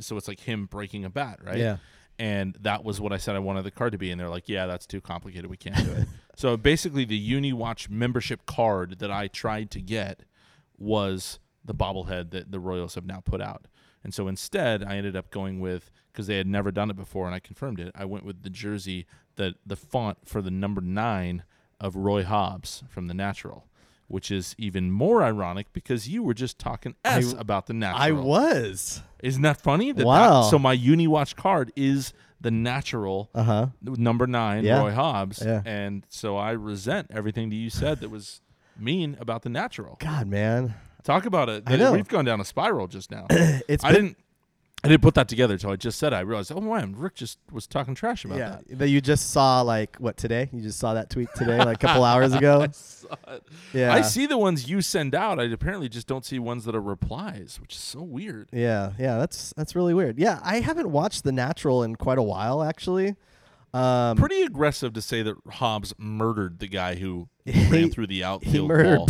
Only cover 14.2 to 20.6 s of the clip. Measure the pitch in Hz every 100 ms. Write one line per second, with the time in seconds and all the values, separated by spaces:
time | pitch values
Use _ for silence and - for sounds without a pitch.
14.2 | 95 95 - 202 139 107 98 101 101 92
15.2 | - 101 95 92 92 90 - _ _ -
16.2 | 101 101 95 101 101 95 104 98 98 98
17.2 | 90 92 - - 139 98 87 - 98 101
18.2 | 101 92 98 92 104 104 95 92 85 _
19.2 | _ - 95 - 98 98 - 127 110 92
20.2 | - 113 95 92